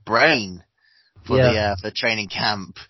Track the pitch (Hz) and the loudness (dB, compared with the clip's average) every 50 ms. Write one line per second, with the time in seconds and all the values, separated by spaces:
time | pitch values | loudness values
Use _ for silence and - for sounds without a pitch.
0 | - 104 110 117 135 160 156 123 104 95 90 87 - _ _ _ _ _ _ _ | -4 0 2 4 4 4 4 2 -2 -6 -12 -16 -18 _ _ _ _ _ _ _
1 | _ _ _ _ - - 127 131 127 123 113 107 104 101 101 92 92 107 - - | _ _ _ _ -6 0 2 4 4 4 4 2 0 0 -2 -4 -6 -10 -8 -4
2 | - 117 113 107 104 90 - - - 110 107 101 92 87 - - - | -2 -2 -2 -4 -6 -8 -6 -4 -2 -2 -2 -4 -6 -12 -16 -20 -20